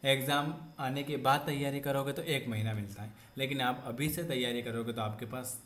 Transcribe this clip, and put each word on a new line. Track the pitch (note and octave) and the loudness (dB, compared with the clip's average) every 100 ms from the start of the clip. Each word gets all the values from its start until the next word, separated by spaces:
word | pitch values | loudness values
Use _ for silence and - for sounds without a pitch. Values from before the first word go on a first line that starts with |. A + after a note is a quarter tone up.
Exam | C3+ C3+ C3 C#3+ D3+ D#3+ - - | 4 2 4 2 2 -4 -10 -6
आने | C#3 C#3 | -2 -2
के | C#3+ C#3+ | -2 2
बाद | B2+ C#3+ C#3+ | 6 4 4
तैयारी | C#3 C#3+ C#3 | 0 0 0
करोगे | C#3 C#3 C3+ | 0 0 0
तो | C#3 | -2
एक | E3 C#3+ B2 | 0 0 0
महीना | A2 A2 | 0 0
मिलता | A2 G2+ G2+ | 0 -4 -6
है, | G#2+ - - - | -10 -12 -16 -4
लेकिन | C3+ C#3 | -2 2
आप | B2+ B2+ - | 0 0 -4
अभी | A#2+ D3+ | 0 0
से | D3+ | 0
तैयारी | E3 C3 B2 A#2+ | 0 0 2 0
करोगे | A#2+ A#2 A2+ | -2 -2 -2
तो | A#2 | -2
आपके | G#2+ A2 A2+ | -2 -4 -6
पास | B2+ A#2+ - | -6 -6 -10